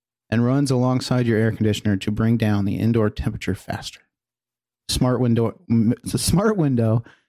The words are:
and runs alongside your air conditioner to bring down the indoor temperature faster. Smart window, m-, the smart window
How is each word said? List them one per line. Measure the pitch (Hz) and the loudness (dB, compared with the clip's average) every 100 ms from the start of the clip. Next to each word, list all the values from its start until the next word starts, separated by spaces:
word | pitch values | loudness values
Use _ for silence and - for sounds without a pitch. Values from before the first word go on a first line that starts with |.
| _ _ - | _ _ -6
and | 113 | -2
runs | 120 135 139 | 0 0 0
alongside | 127 127 127 - 127 120 | 0 0 0 -2 0 2
your | 110 | 2
air | 113 | 0
conditioner | 101 107 101 107 95 | 0 0 0 -2 -2
to | - | -2
bring | 104 113 117 | -2 0 2
down | 110 101 | 0 0
the | 98 92 | -2 0
indoor | 110 117 107 | 0 2 0
temperature | - 113 110 - | -2 -6 -6 -6
faster. | 95 - - - - _ _ _ _ _ _ _ _ - | -6 -6 -10 -10 -18 _ _ _ _ _ _ _ _ -6
Smart | - 127 120 | -2 0 2
window, | 123 113 113 - - | 2 2 0 -4 -2
m-, | 117 110 120 | 2 2 0
the | 98 117 | -4 -4
smart | - 170 220 214 | 0 2 2 2
window | 147 120 113 113 - _ | 0 2 2 0 -2 _